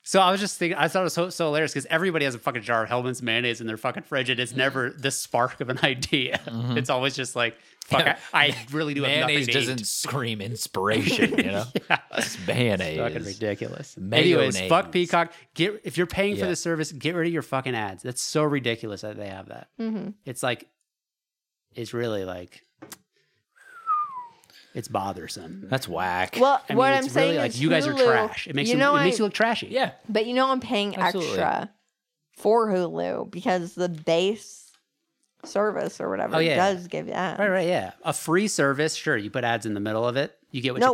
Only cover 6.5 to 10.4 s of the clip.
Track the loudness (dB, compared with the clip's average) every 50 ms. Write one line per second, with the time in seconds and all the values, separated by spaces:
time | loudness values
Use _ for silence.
6.5 | -6 -4 -2 0 0 0 0 0 0 0 0 -2 -2 -4 -8 -6 -2 -2 -2 -2
7.5 | -4 -10 _ -20 _ _ -4 0 2 4 4 4 2 0 -6 0 2 4 4 4
8.5 | 2 -4 -8 -6 -4 -2 -2 -2 -2 0 0 2 2 2 2 2 2 0 2 2
9.5 | 2 2 2 0 -2 -4 -4 -4 -4 -4 -4 -4 -4 -4 -4 -4 -4 -6